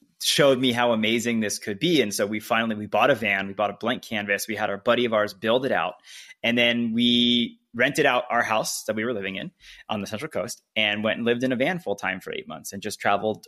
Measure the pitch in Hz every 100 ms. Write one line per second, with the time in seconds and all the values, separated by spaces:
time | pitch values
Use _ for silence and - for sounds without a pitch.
0 | _ - - - 143 127 127 120 123 113
1 | 107 117 117 113 107 - - 98 165 160
2 | 107 101 104 107 - 113 117 104 104 107
3 | 127 127 107 98 98 98 104 - 113 110
4 | - 107 101 98 - 104 107 98 120 117
5 | 120 110 104 - 110 123 135 95 85 -
6 | - - - - 113 120 120 120 117 113
7 | 120 120 120 120 117 - _ 117 131 143
8 | 143 123 - 117 107 110 165 - - 107
9 | 117 107 95 95 156 - - - - 107
10 | 95 107 156 98 92 - _ - 107 104
11 | 107 - 117 120 127 120 139 180 107 101
12 | 95 92 80 - - 76 - 98 104 -
13 | 101 101 107 107